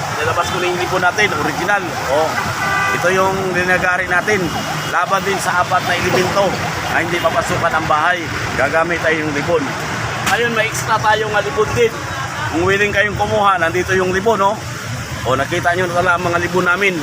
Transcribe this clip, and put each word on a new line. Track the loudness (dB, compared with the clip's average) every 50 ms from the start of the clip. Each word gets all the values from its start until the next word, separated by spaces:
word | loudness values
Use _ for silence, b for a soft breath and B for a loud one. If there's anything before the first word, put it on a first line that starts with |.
| -4 -6 -4 -2
Nilabas | -2 0 0 0 0 0 -2
ko | -2
na | -2 -2
yung | 0 -2
lipo | -2 -2 0 2
natin, | 2 2 2 2 0 0 0
original. | 0 -2 -2 -2 -2 0 0 0 0 0 -4 -6 -6 -2 0 0
O, | 2 2 2 0 -2 -4 -4 -4 -2 -2 -2 0 0 0 0 0
ito | 0 0 2
yung | 2 2 2 2 0 0 -2 -2
linagari | -2 0 0 2 2 2 2 0 0 0 -2
natin. | 0 0 0 2 2 0 0 0 -2 -2 -4 -4 -4 -6 -6 -4 -2 -2
Laban | 0 0 0 0 0 0
din | -2 -2 -2
sa | -2 0 0 0 0
apat | 2 0 0 0 0
na | -2 0
elemento | 0 0 2 2 2 2 2 2 2 2 0 -2 -4 -4 -6 -6 -4 -2 -2
na | 0
hindi | 0 0 -2 0
papasukan | 0 0 0 0 0 0 -2 0 0 0 0
ang | 0 2 2
bahay. | 2 2 2 2 0 0 -2 -4 -6 -4 -4 -4 0
Gagamit | 0 0 2 2 2 2 2 0 0
tayo | 0 0 0 0 0
yung | -2 -2
libon. | -2 0 0 0 0 0 -2 -4 -6 -6 -6 -6 -6 -6 -6 -6 -4 0 0
Ngayon, | 2 2 2 0 0
may | 0 -2 -2
extra | -2 -4 -2 0 0 2
tayong | 4 2 2 2 2 0 0
libon | 0 0 0 0 0 0 0 2
din. | 2 2 2 2 -2 -6 -8 -6 -6 -6 -6 -6 -6 -6 -2 -2
Kung | 0 2 2
willing | 2 2 2 2 2
kayong | 2 0 0 0 -2
kumuha, | -2 0 2 2 4 4 4 4
nandito | 2 0 0 0 0 0 2 2
yung | 2 2 0
libon, | 2 2 2 2 4
no? | 2 2 0 0 -4 -8 -10 -8 -8 -8 -8 -8 -8 -8 -8 -6 0
O, | 0 0
nakita | 2 0 0 -2 0 2 2 2
nyo | 2 0 2
na | 2 2 2
lang | 4 2 2
ang | 2 0
mga | 0 0 0
libon | 0 0 2 2 2
namin. | 2 2 2 0 0 0